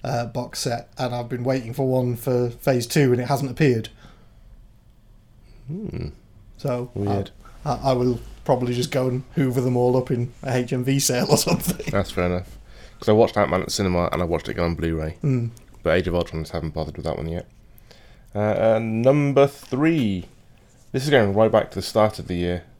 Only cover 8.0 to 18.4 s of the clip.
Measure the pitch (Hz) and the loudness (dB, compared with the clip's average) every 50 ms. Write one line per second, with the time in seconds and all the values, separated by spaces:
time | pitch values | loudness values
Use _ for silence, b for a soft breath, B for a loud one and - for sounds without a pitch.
8 | 123 127 123 117 - - - - - - 135 123 127 123 123 120 127 147 - 135 | 2 2 0 -2 -6 -14 -18 -10 0 0 0 2 2 -2 0 -2 -2 -2 0 0
9 | 127 131 123 131 135 - - 160 143 127 120 135 123 127 123 123 123 123 123 127 | 0 0 -2 -4 -6 -4 -2 0 0 2 2 0 0 2 2 4 4 4 4 2
10 | 127 - 135 120 120 - - - - 135 123 127 123 117 143 127 123 131 135 139 | 2 0 -2 -2 -2 -4 -6 -10 -6 -2 -2 -2 0 0 -2 -2 0 0 0 2
11 | 135 - 127 123 - - - - - - 170 - - - - - - - - 101 | 2 2 2 0 4 4 4 4 4 0 0 0 -2 -6 -6 -6 -6 -2 -2 -2
12 | 95 - - 95 90 90 90 90 95 - - - B B B B B B B B | -2 0 -2 -2 0 0 0 -2 -6 -8 -16 -20 B B B B B B B B
13 | - - 107 107 117 95 - 104 101 67 82 92 82 - - - 101 92 90 87 | 2 4 6 6 6 4 4 0 0 2 2 -2 -2 -2 -2 -2 0 2 2 2
14 | 87 - - 80 90 82 85 80 - - - - 87 85 85 76 82 82 82 78 | 0 0 0 -2 0 0 -2 -4 -4 -6 -4 -2 0 0 0 -2 -2 -2 -2 -2
15 | - 78 78 - - 147 131 123 120 117 - - - - - - - 85 80 92 | -4 -6 -8 -4 -2 0 0 0 -2 -4 -8 -12 -20 -20 -20 -4 0 2 2 2
16 | 87 90 85 87 85 - - 82 78 - - 85 78 80 73 80 80 73 73 - | 2 0 0 -2 -2 -2 -6 -8 -8 -6 -6 -6 -6 -6 -6 -6 -8 -6 -8 -8
17 | - 82 73 - - 80 82 87 - - - - - - b b b b b b | -6 -6 -6 -4 -6 -6 -6 -8 -10 -12 -20 -20 -20 -20 b b b b b b
18 | b b b b b b - 104 | b b b b b b -6 -2